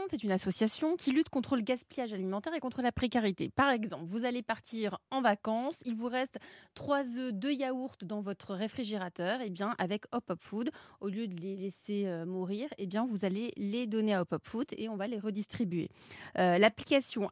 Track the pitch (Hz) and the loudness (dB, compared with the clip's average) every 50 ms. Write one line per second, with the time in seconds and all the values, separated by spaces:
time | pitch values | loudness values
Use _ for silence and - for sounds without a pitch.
0 | 392 370 311 220 - 202 190 185 - 185 180 - 226 220 - - - 311 359 - | -2 -2 -4 -2 0 2 2 2 2 2 2 4 4 4 2 2 2 2 2 2
1 | - 277 262 311 320 - - 262 226 - 277 240 208 254 254 240 - - - 269 | 2 2 4 4 2 2 2 -2 0 2 2 0 2 2 0 0 -2 -6 -4 -4
2 | 247 220 214 190 190 190 196 208 - 320 339 302 - 254 - 269 247 240 - - | -4 -4 -2 -2 -2 0 0 -2 -2 -2 -4 -2 -4 -4 -2 0 0 0 2 2
3 | 254 226 - 240 220 196 180 - 143 131 - - 277 277 254 220 220 196 180 - | 0 2 2 4 4 2 2 0 -2 -2 2 4 4 4 4 2 0 -4 -4 -6
4 | 170 165 202 226 247 247 240 247 226 - 220 - - - 233 226 214 202 196 - | -6 -6 -4 -2 -2 -2 -2 -2 -2 -4 -4 -4 -6 -8 -4 -2 -2 -2 -2 -4
5 | _ - 254 269 247 220 208 - - 220 220 233 254 294 330 - - 247 226 220 | _ -4 -2 2 4 4 4 4 2 -2 -2 0 0 -2 -4 -4 -4 -4 -4 -2
6 | 240 240 240 254 269 - - - - - - - - - - - - - 285 277 | -2 -2 0 0 -2 -2 -4 -10 -12 -14 -20 -20 -20 -18 -14 -6 0 2 2 2
7 | 269 247 233 254 254 254 208 190 226 285 294 262 269 254 262 254 262 254 - - | 2 0 -2 -2 -2 -2 -2 -2 0 0 0 0 0 -2 -2 -2 -4 -8 -8 -10
8 | 196 165 214 208 196 202 196 - - - 196 180 220 214 - 277 233 208 214 196 | -8 -6 -6 -4 -4 -4 -6 -6 -6 -6 -4 -2 -2 -4 -2 -4 -4 -2 -2 -4
9 | 185 175 - - 175 185 233 254 240 202 175 175 196 220 233 - 180 170 202 - | -4 -4 -4 -2 -2 0 0 -2 -2 -4 -4 -2 -2 -2 0 0 0 0 0 -4
10 | - - - 240 - - 175 - - - 202 220 233 302 - - - - - - | -4 -4 -6 -4 -2 -4 -6 -6 -6 -6 -4 -2 -2 -4 -4 -8 -16 -20 -14 -8
11 | 196 202 185 220 233 196 175 165 175 196 196 190 190 196 180 - - - 208 202 | -6 -4 -4 -4 -4 -4 -6 -6 -6 -6 -6 -4 -6 -6 -6 -6 -4 -2 0 0
12 | 202 185 170 165 165 180 185 185 185 180 202 208 269 302 - - 196 175 190 214 | 0 0 -2 -2 -4 -4 -2 -2 -2 -2 -2 -2 -4 -6 -6 -6 -4 -2 0 0
13 | 247 254 214 180 202 185 190 214 240 233 - - 202 202 208 240 247 214 220 220 | 0 0 0 0 0 0 0 0 -2 -4 -4 -4 -2 -2 0 0 0 0 2 2
14 | 214 214 202 180 170 - 175 - - - - 226 277 - - - 214 220 214 190 | 4 4 4 4 2 0 -2 -4 -4 -4 -4 -4 -2 -4 -4 -6 -6 -4 -4 -4
15 | 196 247 233 202 196 220 190 214 208 - - - 226 170 175 165 151 - - - | -4 -4 -4 -4 -2 -2 -2 -2 -4 -4 -2 -2 0 0 0 0 -2 -2 -6 -14
16 | - - - - - - - - 185 180 175 180 208 226 - - - - 294 269 | -20 -20 -18 -16 -14 -4 2 4 6 6 8 8 8 8 6 4 0 4 4 4
17 | - - - 226 202 - | 4 4 0 0 0 2